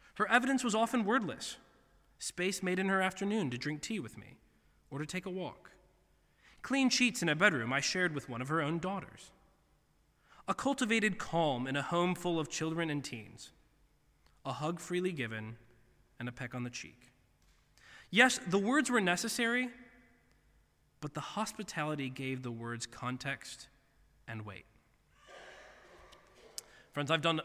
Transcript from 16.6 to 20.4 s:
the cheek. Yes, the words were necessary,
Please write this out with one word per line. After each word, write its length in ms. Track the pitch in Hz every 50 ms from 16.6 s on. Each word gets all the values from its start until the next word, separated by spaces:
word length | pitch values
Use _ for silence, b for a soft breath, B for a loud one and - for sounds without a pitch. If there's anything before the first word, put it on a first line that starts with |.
| 123
the 60 | 120
cheek. 420 | 123 - - 76 - - - - _ _ _ _ _ _ _ _ _ _ _ _ _ B B B B B B B
Yes, 280 | 175 208 254 254 - - -
the 120 | 180 175 202
words 320 | 196 220 262 302 254 247
were 100 | 247 226
necessary, 680 | 196 175 175 180 - 220 - - 240 233 240 247 247 240 - - - - - - - - _ _ _ _ _ _